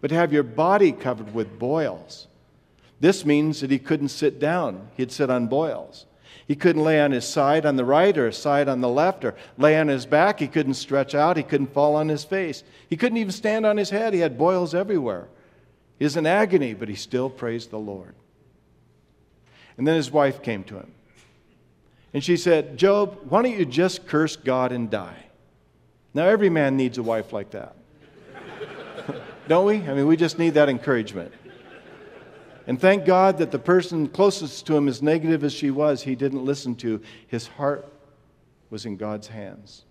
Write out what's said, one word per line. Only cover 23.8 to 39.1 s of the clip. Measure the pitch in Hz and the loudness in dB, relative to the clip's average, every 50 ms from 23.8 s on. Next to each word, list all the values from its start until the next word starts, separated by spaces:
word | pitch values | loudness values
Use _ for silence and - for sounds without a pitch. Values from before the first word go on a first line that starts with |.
| 175 185 180 - - - | 0 0 0 -4 -10 -2
curse | - 151 160 156 - | 0 0 0 0 -2
God | - - 131 127 127 127 123 123 | -6 -4 -2 0 0 0 0 -2
and | 123 117 110 | -4 -4 -4
die?" | 107 104 92 85 87 - - - _ _ _ _ _ _ _ _ _ _ _ _ _ _ _ _ _ | -4 -6 -6 -8 -16 -18 -20 -20 _ _ _ _ _ _ _ _ _ _ _ _ _ _ _ _ _
Now, | - 165 | 2 4
every | 185 220 214 208 190 | 4 4 4 4 2
man | 170 160 147 139 135 | 4 4 2 2 2
needs | 135 131 127 113 123 | 0 0 -2 -2 -4
a | 117 | -4
wife | 113 113 113 104 - - | -2 -2 -4 -4 -6 -8
like | 107 98 - - | -10 -10 -10 -12
that. | 101 - - - - _ _ _ _ _ - _ - - - - - - - - | -14 -14 -16 -18 -20 _ _ _ _ _ -20 _ -20 -20 -20 -20 -20 -20 -18 -16
<laughs> | - - - - - - - - - - - 143 - - - - - - 143 | -16 -16 -16 -14 -16 -18 -16 -16 -14 -12 -12 -12 -12 -12 -18 -20 -20 -2 2
Don't | 156 175 190 | 2 4 4
we? | 202 208 | 4 2
I | 214 185 147 135 | 0 -2 -4 -2
mean, | 139 139 151 | 0 4 4
we | 160 | 4
just | 156 170 160 - - | 4 2 -2 0 0
need | 170 165 147 | 0 2 4
that | 151 147 143 | 4 4 4
encouragement. | 131 117 - - 135 120 110 104 101 95 85 - - - - - - - - - - - - - - - - - - - - - - - - - - - - | 2 -2 -2 -2 0 0 -2 -4 -8 -12 -12 -12 -16 -20 -20 -20 -20 -20 -20 -20 -20 -20 -20 -20 -20 -20 -20 -20 -20 -20 -20 -20 -20 -20 -20 -20 -20 -20 -8
And | - 123 123 | -6 -6 2
thank | 185 185 196 202 - | 4 4 4 4 4
God | - 185 185 190 190 185 185 | 2 4 6 6 4 4 2
that | 170 131 - | -2 -2 -2
the | 135 | -6
person | - - 180 185 175 180 170 160 151 135 | 0 2 2 2 2 0 -4 -4 -4 -4
closest | - - 190 202 190 - 160 143 - - - | 0 2 2 2 2 0 -8 -10 -12 -14 -4
to | - 156 | 0 0
him, | 151 143 143 | 2 2 0
as | 127 117 139 | -2 0 0
negative | 151 156 165 151 165 165 156 139 | 0 0 0 0 0 -2 0 0
as | 147 139 | -4 -4
she | - - 143 | -2 -4 -4
was, | 135 139 151 151 143 127 - | -2 0 0 0 0 -2 -4
he | 135 131 | -8 -6
didn't | 123 135 139 131 135 127 | -2 -4 -4 -4 -4 -4
listen | 135 143 139 - 127 123 | -4 -4 -4 -4 -8 -8
to. | 120 - 117 110 104 104 - - - - _ | -6 -4 -6 -6 -6 -8 -14 -20 -20 -16 _
His | - 117 110 | -10 -10 -10
heart | - - - 147 139 143 - - - - _ _ _ _ _ _ _ _ _ _ _ _ _ _ _ | -10 -12 -4 -4 -4 -4 -4 -10 -18 -20 _ _ _ _ _ _ _ _ _ _ _ _ _ _ _
was | 110 107 - | -16 -14 -10
in | 117 101 | -10 -10
God's | 92 107 107 | -8 -8 -8